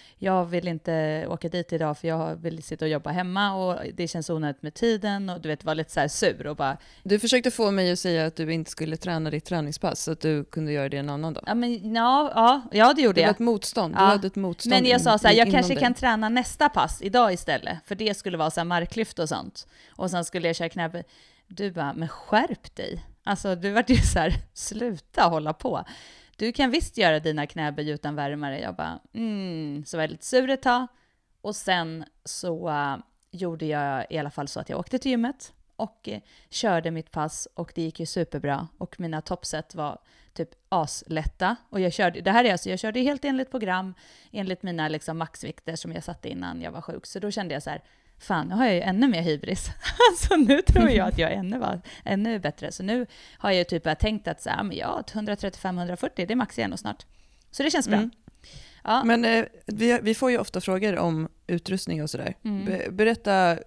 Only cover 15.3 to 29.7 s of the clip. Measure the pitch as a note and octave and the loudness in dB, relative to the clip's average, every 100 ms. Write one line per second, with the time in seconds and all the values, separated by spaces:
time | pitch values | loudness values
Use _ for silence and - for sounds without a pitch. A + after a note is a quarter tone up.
15.3 | A3 A3+ C4 F3+ C4+ B3 B3 B3+ A3 G#3+ | 8 8 6 4 2 2 2 2 2 2
16.3 | A#3+ B3 - C#4+ G3+ C#3+ - G3 B3 A3+ | 0 -2 2 2 2 0 -2 0 4 4
17.3 | F3+ - C#3 - D#3+ - G3 G#3+ G3 G3+ | 2 -2 -2 -2 -8 -8 -4 -2 -2 -4
18.3 | E3+ D#3+ E3+ E3+ F3 E3+ A3+ G#3+ - D#3 | -2 -2 -2 -2 -2 -2 -4 -6 -4 -4
19.3 | A2+ - - - _ - - F#3 F3 E3 | -4 -8 -14 -20 _ -20 -8 -4 -4 -4
20.3 | F#3 E3 E3 E3 F3 E3 F3 - _ _ | -4 -4 -2 -4 -4 -6 -6 -14 _ _
21.3 | _ - F3+ G3 E3+ C#3+ - E3 - - | _ -18 -8 -8 -4 -6 -6 -8 -10 0
22.3 | G#3 D4+ - - - - E3+ - - - | 2 2 -2 -12 -12 -10 -10 -12 -10 -4
23.3 | G3+ G3+ F3+ G3 G#3 B3 B3+ - F3+ D#3+ | -2 -2 -4 0 2 4 6 6 4 2
24.3 | - - - - G#3+ B3 F3 - - F3 | 0 -2 -12 -10 -4 -4 -6 -4 2 4
25.3 | D#3+ D3+ D#3 B3+ D3 - - - - _ | 4 -2 -4 -4 -4 -6 -14 -20 -20 _
26.3 | - A3 A#3+ C4+ D4+ - - F3+ D#3 D#3+ | -6 -4 2 2 2 -2 2 4 4 2
27.3 | D3+ D3 E3+ D3+ D3 D3+ D3 D3 D3 C#3+ | -2 -4 -4 -4 -4 -4 -4 -6 -4 -4
28.3 | D3 C#3+ C3+ - F2+ D#2+ E2 _ - A3+ | -4 -6 -6 -8 -6 -8 -8 _ -8 -6
29.3 | G#3 F#3 E3 D3+ | -6 -6 -6 -6